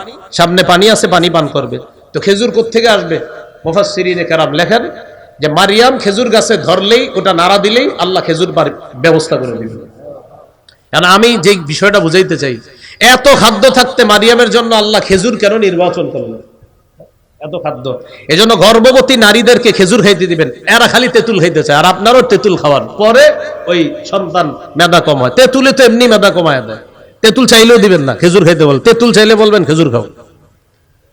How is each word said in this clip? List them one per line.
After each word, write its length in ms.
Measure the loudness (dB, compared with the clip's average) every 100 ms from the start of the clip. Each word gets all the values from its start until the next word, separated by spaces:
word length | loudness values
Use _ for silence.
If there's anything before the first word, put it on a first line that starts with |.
| -6 -20 -12
সামনে 300 | -2 0 0
পানি 280 | 2 2 2
আছে, 160 | 2 0
পানি 240 | 0 0
পান 160 | -2 -2
করবে। 320 | -6 -8 -12 -14 _ _
তো 80 | -6
খেজুর 300 | -2 -2 -2
কোত্থেকে 380 | -2 -2 -2 0
আসবে? 300 | 0 -2 -6 -8 -18 -20 -12 -6
মুফাসসিরিনে 580 | -4 -4 -4 -4 -4
কেরাম 280 | -4 -2 -2
লেখেন 380 | -2 -2 -2 -4 -14 -20 -20 -20 -8
যে 80 | -4
মারিয়াম 500 | 0 0 2 2 0
খেজুর 300 | -4 -4 -2
গাছে 280 | -2 0 -2
ধরলেই, 520 | -2 -2 0 0 0
ওটা 180 | -4 -2
নাড়া 260 | 0 0 0
দিলেই 320 | 0 0 -2 -4
আল্লাহ 240 | -4 -4
খেজুর 300 | -4 -2 -2
পার-, 280 | 0 -4 -6 -18
ব্যবস্থা 420 | -4 0 0 -2 -6
করে 160 | -6
দিবেন। 380 | -10 -12 -14 -20 -20 -20 -20 -20 -20 -20 _ _ _ -6
কারণ 140 | -2
আমি 340 | 2 2 2 2
যে 180 | 0 0
বিষয়টা 440 | -4 -2 0 2
বুঝাইতে 360 | 0 0 0 -2
চাই, 200 | -6 -8 -14 -20 -20 -2
এত 280 | 0 2 2
খাদ্য 420 | 2 2 2 2
থাকতে 340 | 2 -2 0
মারিয়ামের 460 | 0 2 2 2 2
জন্য 240 | 0 0
আল্লাহ 260 | 0 0 -2
খেজুর 360 | 0 -2 0 -2
কেন 220 | -2 0
নির্বাচন 520 | -2 0 -2 -4 -8
করলেন? 440 | -8 -10 -14 -20 _ _ _ _ _ -20 _ _ _
এত 120 | -14 -10
খাদ্য। 380 | -10 -8 -10 -10 -14 -18 -4
এজন্য 300 | 0 2 2
গর্ভবতী 580 | 4 4 4 4 2 2
নারীদেরকে 560 | 2 2 2 2 2
খেজুর 300 | 0 0 2
খাইতে 240 | 2 0 -2
দিবেন, 240 | -2 -4
এরা 380 | -4 -2 0 2
খালি 200 | 0 0
তেঁতুল 320 | 0 0 0
খাইতে 220 | 0 -2
চায়, 160 | 0 2
আর 60 |
আপনারও 380 | 2 0 2 2
তেঁতুল 340 | 2 0 0 0
খাওয়ান, 320 | 0 -2 -4 -2
পরে 360 | 2 4 4 2 -8 -12 -6
ওই 280 | -4 -4 -6
সন্তান 500 | -6 -6 -4 -4 -4 -8 -10 -2
মেদা 240 | 2 2
কম 180 | 0 -2
হয়। 120 | 0
তেঁতুলে 420 | 2 2 2 0
তো 120 | 2
এমনি 240 | 2 4 2
মেদা 220 | 2 2
কমায় 320 | 0 0 -2
দেয়, 140 | -6 -16 -18 _ -20 -2
তেঁতুল 240 | 0 2 2
চাইলেও 320 | 4 6 4
দিবেন 220 | 4 2
না, 140 | 0
খেজুর 300 | -2 2 4
খাইতে 200 | 2 2
বল, 140 | 2 2
তেঁতুল 340 | 2 2 2
চাইলে 220 | 2 2
বলবেন, 300 | 4 2 2
"খেজুর 260 | 0 0 0
খাও।" 140 | -2 -6 -16 -20 _ _ _ _ _ _ _ _